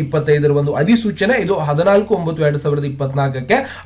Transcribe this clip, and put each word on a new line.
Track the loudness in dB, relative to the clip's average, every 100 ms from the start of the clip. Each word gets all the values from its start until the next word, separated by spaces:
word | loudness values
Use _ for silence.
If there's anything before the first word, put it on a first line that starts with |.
ಇಪ್ಪತ್ತೈದರ | -2 -2 2 2 4 2
ಒಂದು | 0 0
ಅಧಿಸೂಚನೆ, | 2 2 2 -2 0 0
ಇದು | 0 0 0
ಹದಿನಾಲ್ಕು | 2 4 2 0 -2
ಒಂಬತ್ತು | -2 0 0
ಎರಡ್ | 0
ಸಾವಿರದ | -2 -2 -4
ಇಪ್ಪತ್ನಾಲ್ಕಕ್ಕೆ | -4 -4 -2 -2 -4 -2 -2 -2 -8